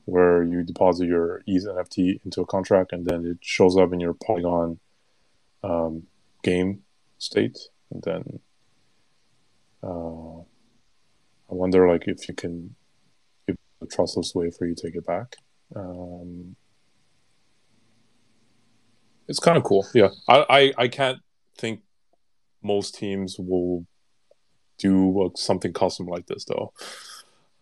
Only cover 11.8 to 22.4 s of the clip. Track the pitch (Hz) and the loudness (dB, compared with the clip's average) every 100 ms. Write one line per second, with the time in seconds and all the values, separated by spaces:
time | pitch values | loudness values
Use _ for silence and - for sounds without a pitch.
11.8 | 90 85 - 90 - 87 87 85 90 - | 6 4 0 -8 -10 -10 -10 -10 -14 -20
12.8 | _ _ _ _ _ _ - - _ _ | _ _ _ _ _ _ -8 -8 _ _
13.8 | 82 - 85 92 82 90 85 - 85 85 | -8 -4 -2 -4 -4 -4 -4 -4 -6 -6
14.8 | 85 85 85 87 123 - _ _ _ 104 | -8 -8 -6 -6 -8 -18 _ _ _ -14
15.8 | 90 90 90 87 87 87 90 - _ _ | -12 -12 -14 -14 -16 -16 -18 -20 _ _
16.8 | _ _ _ _ _ _ _ _ _ _ | _ _ _ _ _ _ _ _ _ _
17.8 | _ _ _ _ _ _ _ _ _ _ | _ _ _ _ _ _ _ _ _ _
18.8 | _ _ _ _ - 143 170 165 - 98 | _ _ _ _ -10 0 4 4 4 2
19.8 | - 120 98 - - 131 147 139 139 135 | 4 4 4 4 6 6 8 6 6 4
20.8 | 127 139 131 131 _ _ _ - 113 110 | -2 0 -2 -4 _ _ _ -10 -8 -8
21.8 | _ _ _ _ _ _ | _ _ _ _ _ _